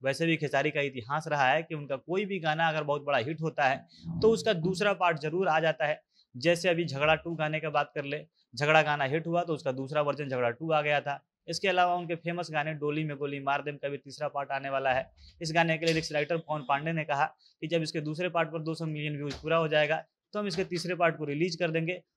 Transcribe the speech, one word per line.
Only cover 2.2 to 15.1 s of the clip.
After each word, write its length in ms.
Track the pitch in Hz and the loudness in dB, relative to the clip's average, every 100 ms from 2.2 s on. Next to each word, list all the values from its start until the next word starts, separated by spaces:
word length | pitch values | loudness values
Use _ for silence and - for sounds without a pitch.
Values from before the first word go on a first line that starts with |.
भी 140 | 202 196 | -2 -2
गाना 300 | 156 156 165 | -2 2 2
अगर 140 | 156 | 0
बहुत 200 | 147 147 | 0 -2
बड़ा 160 | 143 135 | 0 0
हिट 220 | 117 160 | 0 -4
होता 240 | 160 - | -4 0
है, 220 | 135 135 - - - - | 2 0 -6 -16 -10 2
तो 80 | 220 | 4
उसका 220 | 226 226 | 4 2
दूसरा 400 | 196 170 185 208 | 0 0 0 0
पार्ट 260 | 190 180 156 | 2 2 2
जरूर 300 | 156 175 185 | -2 0 2
आ 120 | 160 | 4
जाता 260 | 160 156 151 | 2 2 0
है। 160 | 151 _ _ _ 123 | -2 _ _ _ -2
जैसे 320 | 151 170 180 | 2 4 4
अभी 160 | 170 | 2
झगड़ा 300 | 165 135 151 | 0 2 4
टू 200 | 156 170 | 4 0
गाने 260 | 160 151 156 | -4 -2 -2
का 100 | 156 | -2
बात 220 | 147 143 | 0 0
कर 100 | 151 | -4
ले, 220 | 139 147 151 _ _ 123 | -6 -8 -10 _ _ 0
झगड़ा 260 | 147 156 | 6 6
गाना 220 | 151 147 | 6 2
हिट 220 | 135 156 165 | 0 0 0
हुआ 180 | 170 | -2
तो 100 | 175 | 0
उसका 180 | 147 139 | -2 -2
दूसरा 300 | 131 135 151 | -4 -2 0
वर्जन 260 | 143 139 143 | 0 -2 -4
झगड़ा 220 | 127 120 | 0 0
टू 220 | 117 160 | -2 0
आ 100 | 156 | 0
गया 180 | 151 147 | 2 0
था। 260 | 143 143 _ _ - | -2 -8 _ _ -10
इसके 200 | 170 196 | -4 0
अलावा 260 | 180 180 | 4 4
उनके 200 | 175 170 | 2 -2
फेमस 340 | 170 165 175 160 | -6 -4 -4 -2
गाने 240 | 156 151 | -2 -2
डोली 300 | 151 147 151 | -2 -2 -2
में 120 | 156 139 | -4 -4
गोली 240 | 143 139 | -6 -4
मार 220 | 139 143 | 0 0
देम 140 | 143 143 | -2 -6
का 120 | 143 | -6
भी 80 | 139 | -6
तीसरा 320 | 139 127 147 | -10 -8 -6
पार्ट 220 | 143 139 | -4 -4
आने 200 | 135 139 | -4 -2
वाला 220 | 135 135 | 0 2
है। 180 | 131 131 | 2 0